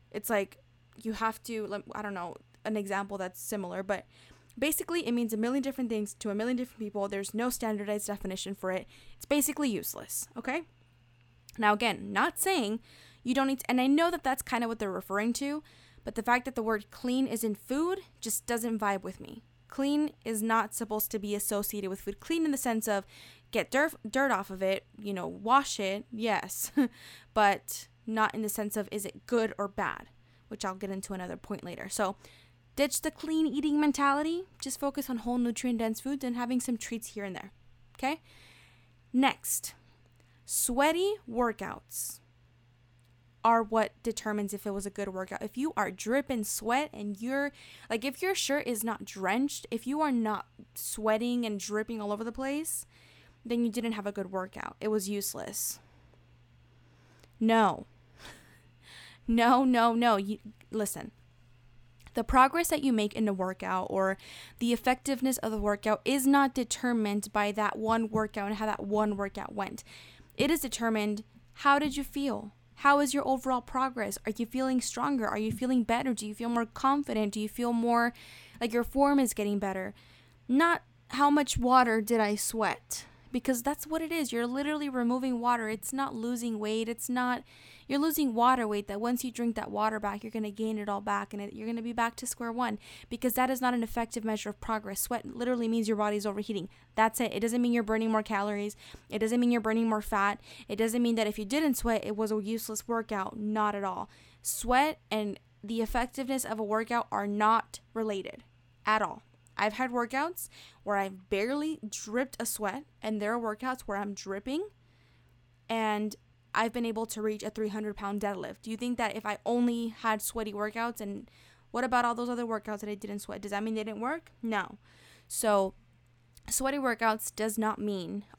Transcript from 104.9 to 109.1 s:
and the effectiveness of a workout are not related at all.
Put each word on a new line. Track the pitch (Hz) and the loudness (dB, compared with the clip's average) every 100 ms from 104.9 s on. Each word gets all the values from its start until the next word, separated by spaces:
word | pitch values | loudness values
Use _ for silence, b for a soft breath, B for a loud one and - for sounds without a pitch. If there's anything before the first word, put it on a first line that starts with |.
| 311 - | 0 -4
and | 214 208 196 _ _ | -2 -2 -6 _ _
the | 208 226 | -6 -2
effectiveness | 220 247 240 - 254 262 | 0 0 -2 -4 -4 -2
of | - 220 | -2 -4
a | |
workout | 208 220 226 233 220 | -2 -2 0 -2 -2
are | 208 208 | -2 -2
not | 208 214 226 - - - | 2 4 4 0 -10 -10
related | 226 220 196 - - - _ _ _ - | -4 -2 -4 -6 -12 -20 _ _ _ 0
at | 214 | 2
all. | 190 | 2